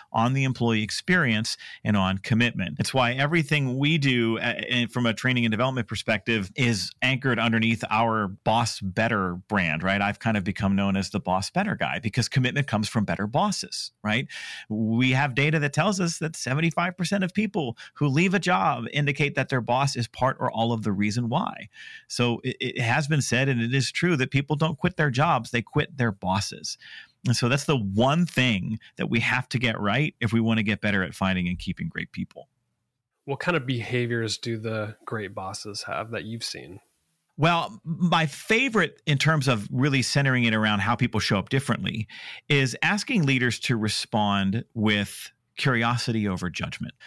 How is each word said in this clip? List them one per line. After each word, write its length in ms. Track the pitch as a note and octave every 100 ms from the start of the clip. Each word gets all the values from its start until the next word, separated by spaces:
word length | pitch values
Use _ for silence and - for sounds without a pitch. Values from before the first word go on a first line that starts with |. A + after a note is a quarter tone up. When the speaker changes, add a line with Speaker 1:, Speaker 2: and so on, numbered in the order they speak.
| -
Speaker 1:
on 220 | - A#2+
the 100 | C3+
employee 400 | C3+ A#2+ A#2 A2
experience 760 | G#2+ - - F3+ C3 A2 A2 - - -
and 140 | A#2 G#2
on 180 | F#2+ F#2+
commitment. 600 | - A2+ A#2+ - F2+ -
It's 140 | -
why 180 | C3+ A#2+
everything 640 | C3 D3 E3 C#3 D3+ C3 C3
we 220 | D3 D#3+
do, 400 | C#3 B2 A2+ A2
uh, 160 | A#2+ - -
in, 180 | B2 A#2
from 160 | B2+
a 80 | A#2
training 320 | G#2+ B2+ B2
and 80 | A#2
development 340 | G#2+ C3 B2+ G#2
perspective 640 | G#2+ - G#2+ - A2+ F#2 -
is 340 | A#2+ G2+ F2 -
anchored 360 | B2+ C3 C3+ A2+
underneath 460 | A#2 A2+ A2+ A2 -
our 380 | G#2+ A#2 A2 G2
Boss 520 | G2+ A2+ A2+ A#2 -
Better 540 | G2 G2+ A#2 G#2+ F#2 F2+ -
brand, 340 | G#2 E2+ D2+
right? 180 | F#2+ G2+
I've 180 | G2+ -
kind 200 | A2+ G#2+
of 60 |
become 300 | F#2+ - G2
known 220 | G2 G2 F#2+
as 140 | F#2
the 100 | G2+
Boss 300 | F#2 F#2 -
Better 260 | F3+ G#3 -
guy 220 | C#2 D2+
because 280 | G#2 B2 -
commitment 400 | C3 B2+ C#3+ C3+
comes 220 | G#2+ G#2+
from 160 | A2+
better 220 | F#2+ E2+ G#2
bosses, 640 | C#3+ G#3 - D#2 - - _
right? 260 | G#2+ A2+ C#3 - - - -
We 400 | A2 A2 A2+ C3
have 240 | C3 C#3+
data 240 | A#2+ D3 D#3
that 160 | C#3+
tells 260 | D3+ F#3+ G3
us 200 | E3+ -
that 160 | D#3+ -
seventy-five 600 | - C#3+ E3 E3+ F3 F3+
percent 260 | E3 G3
of 120 | F#3
people 420 | - A3 F#3 B2+ - -
who 140 | - C#3+
leave 260 | C#3 F#3+
a 60 | F#3+
job 480 | F3+ F#3 F3+ A#2+ A2+
indicate 400 | D3 D3 C#3+ C#3+
that 160 | C#3 C3
their 100 | C3
boss 340 | A2 B2 C#3
is 140 | A#2+ A#2
part 300 | - B2+ -
or 100 | B2+
all 220 | A2 A#2
of 120 | A2+
the 80 | G#2+
reason 360 | G2 G#2 A2 A#2
why. 400 | D3+ - - - - - - _
So 340 | - A#2+ A#2
it, 140 | B2+ -
it 200 | B2+ -
has 280 | A#2 C#3 C#3+
been 120 | D3+
said, 300 | - A#2+ C3+
and 100 | A#2+
it 140 | A#2
is 180 | C3+ A#2
true, 240 | - F3 C#3+
that 140 | C3
people 260 | C#3 C#3+ D3
don't 220 | D#3+ D#3
quit 180 | F3 -
their 140 | D3
jobs, 400 | A#2+ E3 C3 A#2
they 100 | A#2+
quit 360 | - D3 - C3
their 140 | A#2
bosses. 640 | G2 F#2 F#2+ - - - - - - - _ B2+
And 80 |
so 140 | A#2+ A#2+
that's 160 | C#3
the 120 | - C3+
one 480 | G2 G2+ C3 E3
thing 540 | F3 B2+ B2+ G2 F2 A2 - -
that 120 | -
we 80 | A#2
have 300 | - B2+ -
to 100 | A2+
get 220 | A#2+ -
right 340 | G2+ B2 D3+ -
if 120 | A2+
we 80 | A#2
want 180 | A2+ A2+
to 40 |
get 180 | G#2 G2+
better 220 | G#2 G2+
at 100 | F2
finding 360 | - F#2+ F#2 F2
and 100 | F2+
keeping 300 | - - E2
great 240 | E2 -
people. 360 | - F#2 - - _ _ _ _ _ _ _
Speaker 2:
What 160 | C#3 C3+
kind 160 | F3+ D#3+
of 100 | B2+
behaviors 720 | B2 G#2+ B2 A#2+ A#2 A2+ -
do 200 | A#2 A2+
the 360 | A2+ A2 G#2 -
great 300 | - A2 G2
bosses 480 | G2+ F#2+ G2+ G#2+ G2+ -
have 240 | F2 A2
that 120 | G#2+
you've 200 | G2+ A2+
seen? 340 | - F2+ F2 F#2+ _ _ _ _ _ -
Speaker 1:
Well, 440 | D#3+ E3+ A2 A2
my 420 | D#3 E3 F3 E3 D#3
favorite 760 | - - A3 C4+ A3 E3+ - -
in 120 | C#3
terms 300 | D#3 D#3 C3
of 180 | A2 G2+
really 300 | B2+ C#3+ C3+
centering 420 | - C#3+ C#3 B2+
it 100 | A#2
around 280 | A2 G#2+ G#2
how 120 | G2+
people 240 | A#2 A#2+ G#2+
show 180 | - G2+
up 120 | -
differently 580 | C3+ - A2 F#2+ A2 G#2+ - - - -
is 280 | C#3+ C3 A#2
asking 460 | D#3+ G3+ - A#3 C#3
leaders 320 | C3 B2 -
to 160 | - A2+
respond 880 | G#2+ - - A2 G2+ G2+ G2 A2+ -
with 580 | A2+ G#2+ G#2 G2 - - _ _ -
curiosity 720 | C#3 A#2 A#2 A#2+ - A2 G#2
over 200 | F2+ F2+
judgment. 460 | - - - - _